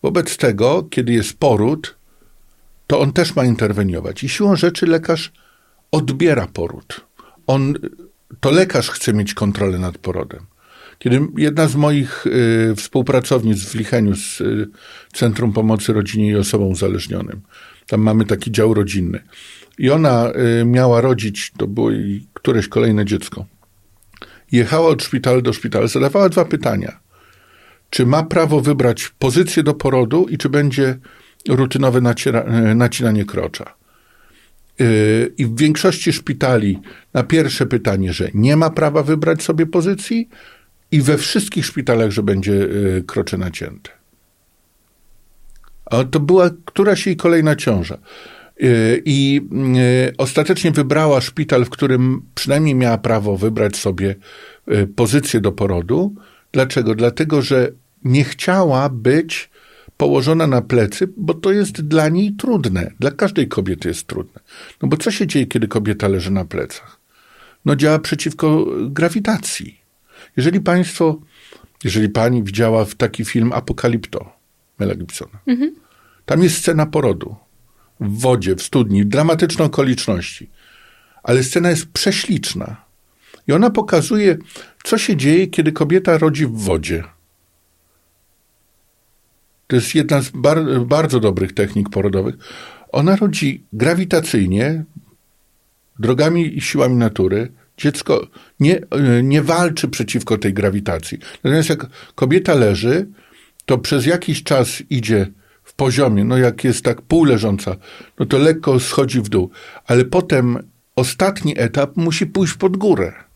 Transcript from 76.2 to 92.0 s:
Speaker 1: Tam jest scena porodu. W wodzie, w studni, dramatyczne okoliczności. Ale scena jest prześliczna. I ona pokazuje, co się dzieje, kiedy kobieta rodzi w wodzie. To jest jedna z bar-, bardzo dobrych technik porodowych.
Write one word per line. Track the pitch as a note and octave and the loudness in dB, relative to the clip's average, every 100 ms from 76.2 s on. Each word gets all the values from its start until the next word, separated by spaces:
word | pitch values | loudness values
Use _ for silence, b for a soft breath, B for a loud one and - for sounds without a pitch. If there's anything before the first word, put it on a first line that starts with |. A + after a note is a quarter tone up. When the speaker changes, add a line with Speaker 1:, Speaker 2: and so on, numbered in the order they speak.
| - | -2
Speaker 1:
Tam | D3 | 2
jest | F3+ D#3+ | 2 2
scena | - D#3+ D3+ | -2 0 0
porodu. | D#3 C3 F2 - G#2+ _ _ _ _ _ _ | 0 0 -2 -6 -14 _ _ _ _ _ _
W | G#2 G#2 | -6 -2
wodzie, | B2+ B2 F#2 | 0 0 0
w | F#2 | -4
studni, | - C#3+ A2+ G2+ G#2 | -2 0 2 2 2
dramatyczne | B2+ D#3 E3 E3+ E3 | 2 2 2 0 0
okoliczności. | D#3 - C3+ B2+ - F#2 F2 - - b b b b b b b | -2 0 0 0 -2 -4 -6 -14 -20 b b b b b b b
Ale | - B2+ | 0 0
scena | B2+ F3 F3 | 2 0 0
jest | D#3+ - | 0 -4
prześliczna. | - - G3 - F#3 - - - A2 _ _ _ b b b - | -4 -2 -2 -2 -2 -2 -8 -10 -14 _ _ _ b b b 0
I | |
ona | D3 A#3 | 4 4
pokazuje, | A3+ G#3+ E3+ - G#3+ G3+ D#3+ B B B B | 2 0 0 2 2 2 2 B B B B
co | - A3+ | -4 -2
się | - F3 | 0 0
dzieje, | C3 D#3+ F#3+ | 4 2 2
kiedy | - D#3 | 0 0
kobieta | D3+ D3+ F3+ F#3 D#3+ | 0 2 2 2 2
rodzi | D#3 C#3+ D3 | 2 0 -2
w | A2+ | -2
wodzie. | G2 E2 D#2 E2 D#2+ _ _ _ _ _ _ _ _ _ _ _ _ _ _ _ _ _ _ _ _ _ _ _ _ _ _ | -2 -2 -2 -6 -6 _ _ _ _ _ _ _ _ _ _ _ _ _ _ _ _ _ _ _ _ _ _ _ _ _ _
To | B2+ | -2
jest | - | 0
jedna | D#3 C#3+ C#3+ | -2 2 0
z | C3+ | -2
bar-, | - C3 D#3+ D#3 C3 A#2+ | 0 2 2 0 0 0
bardzo | D3 D#3+ B2+ | 0 2 2
dobrych | G#2+ F#2 F#2+ | 2 0 -4
technik | - G2+ G#2+ G2+ | -2 -2 -2 -4
porodowych. | G2+ | -2